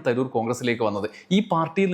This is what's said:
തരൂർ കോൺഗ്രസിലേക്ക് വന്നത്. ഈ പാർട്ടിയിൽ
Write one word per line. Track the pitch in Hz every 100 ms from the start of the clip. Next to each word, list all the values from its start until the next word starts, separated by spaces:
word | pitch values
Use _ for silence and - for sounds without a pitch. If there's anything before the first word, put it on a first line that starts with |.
| 135
തരൂർ | 120 127 117
കോൺഗ്രസിലേക്ക് | 113 98 123 117 110
വന്നത്. | 101 107 - - 185
ഈ | -
പാർട്ടിയിൽ | 165 160 202 190